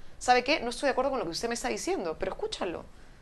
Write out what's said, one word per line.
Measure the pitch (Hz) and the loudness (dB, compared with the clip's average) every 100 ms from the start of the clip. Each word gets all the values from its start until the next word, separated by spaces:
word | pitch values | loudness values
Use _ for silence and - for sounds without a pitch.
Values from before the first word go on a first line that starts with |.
| - - | -12 0
"¿Sabe | - 247 | 6 6
qué? | 247 311 | 6 2
No | 233 | 0
estoy | 233 285 | 0 2
de | |
acuerdo | 247 269 | 4 2
con | 262 | 0
lo | |
que | 170 | -2
usted | 160 233 | -2 -2
me | |
está | 233 247 | -2 -2
diciendo", | 208 - 359 175 156 | -2 0 0 -2 -2
pero | - | -4
escúchalo. | - 427 - 190 165 - - - - | -2 -4 -2 -4 -4 -8 -16 -18 -18